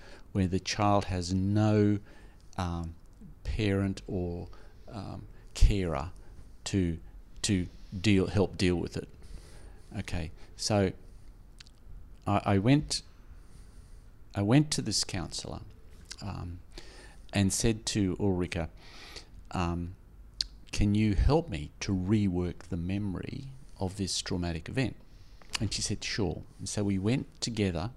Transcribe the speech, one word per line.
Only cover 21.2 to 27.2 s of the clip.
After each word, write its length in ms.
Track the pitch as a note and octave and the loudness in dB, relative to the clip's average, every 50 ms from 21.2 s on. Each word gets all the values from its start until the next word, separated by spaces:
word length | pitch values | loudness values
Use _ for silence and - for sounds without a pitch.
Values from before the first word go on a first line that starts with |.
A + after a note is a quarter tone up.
| - B2+ C#3 E3+ E3 - | 6 6 6 6 4 0
me 220 | G2 D2 D2 D2+ - - | -4 -6 -6 -8 -10 -6
to 120 | - - | -2 0
rework 720 | G2 F#2 F2+ F#2+ A2+ G#2+ G#2 F#2+ F2 F2+ F2+ F2 E2 - - - | 0 2 4 4 4 4 4 4 2 2 0 -2 -4 -8 -8 -6
the 80 | F#2+ | -4
memory 720 | E2+ E2+ F2+ G2 G2+ G#2 G2 F2 - - - - - C3+ C3+ C3+ - - - - - | -4 -2 -2 -2 -2 -2 -2 -4 -4 -6 -6 -8 -10 -10 -12 -14 -14 -16 -16 -8 -4
of 160 | G2 F2+ F#2+ | -4 -4 -2
this 240 | - F#2+ E2+ - - | -2 -4 -2 -2 -4
traumatic 480 | - - G2 F2+ F2 E2+ E2 E2 - - | -4 -4 -2 -2 -2 -2 -2 -4 -6 -4
event?" 280 | G2 C3 B2+ F2+ - - - - - - - - - - - - - - | -2 -2 -2 -2 -4 -8 -14 -20 -20 -20 -20 -20 -20 -20 -10 -10 -6 -4
And 120 | A2+ G2+ | -2 -2
she 80 | - - | -2 -4
said, 220 | - - G#2 - - | -4 -4 -4 -4 -4
"Sure." 380 | - - - G2+ D#2+ D2+ - - - - - | -4 -2 0 0 -2 -2 -4 -8 -12 -14 -12
And 100 | G2 - | -10 -6
so 160 | - G#2+ G2+ | -4 -2 0
we 140 | G2+ G2 F#2 | 0 0 2
went 420 | F#2 A2 B2+ D3 | 2 2 0 0